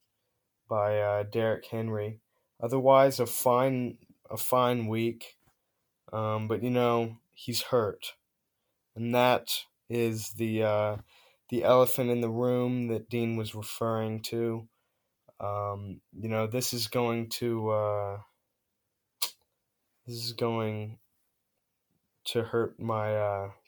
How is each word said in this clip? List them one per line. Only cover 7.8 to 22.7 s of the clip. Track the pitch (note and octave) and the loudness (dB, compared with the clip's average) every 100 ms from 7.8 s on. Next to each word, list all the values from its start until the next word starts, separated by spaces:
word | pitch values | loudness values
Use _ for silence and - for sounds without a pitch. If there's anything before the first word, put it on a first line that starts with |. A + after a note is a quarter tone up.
| G#2 - - - _ _ _ _ _ _ _ | 0 -4 -12 -16 _ _ _ _ _ _ _
And | A2+ A#2 | -6 0
that | B2 B2+ A#2+ - - - _ - | 4 4 4 0 -6 -8 _ -6
is | A#2 A#2 A2 - | -2 0 -2 -6
the, | G#2+ A2+ A2 | -4 -2 0
uh, | G#2+ G#2 G#2 G#2+ - - - _ - | 2 2 0 -4 -10 -20 -20 _ -6
the | A#2+ | 2
elephant | A#2 B2+ B2+ - A#2+ | 6 8 6 2 0
in | A#2+ | 0
the | A2+ | 0
room | A#2 B2 B2 B2 B2 A#2+ | 0 0 2 0 0 -2
that | A2 - | -4 -4
Dean | A#2+ A2+ A2+ | -2 0 -2
was | A2 | -4
referring | G#2+ G#2 - A#2 A2+ A2 A2 | -8 -10 -4 -2 -2 -2 -4
to. | - A#2 A#2 A2+ A2+ _ _ _ _ _ _ - | -4 -2 -2 -4 -8 _ _ _ _ _ _ -10
Um, | G2+ G#2 G2+ G2+ G2+ - _ | -6 -4 -4 -6 -10 -14 _
you | - A2 | -10 -2
know, | A2 A2 | 0 0
this | B2 A#2+ | -2 -2
is | A#2+ - | -4 -4
going | B2 A#2+ A#2 A2+ | -2 0 -2 -4
to, | - A#2+ A2+ A2 | -4 -2 -2 0
uh, | G#2+ G#2 G#2 G2+ G2+ - _ _ _ _ _ _ _ _ _ - - _ _ _ _ _ _ B2 | 0 0 -2 -4 -8 -14 _ _ _ _ _ _ _ _ _ -10 -10 _ _ _ _ _ _ -14
this | A#2 | -10
is | A#2 | -10
going | A2 A#2 A#2 A2 G#2+ G#2+ A2+ _ _ _ _ _ _ _ _ _ _ _ _ | -4 -2 -2 -2 -4 -8 -14 _ _ _ _ _ _ _ _ _ _ _ _
to | - A#2+ | -6 -4
hurt | A2 A#2 A2 | -2 -2 -2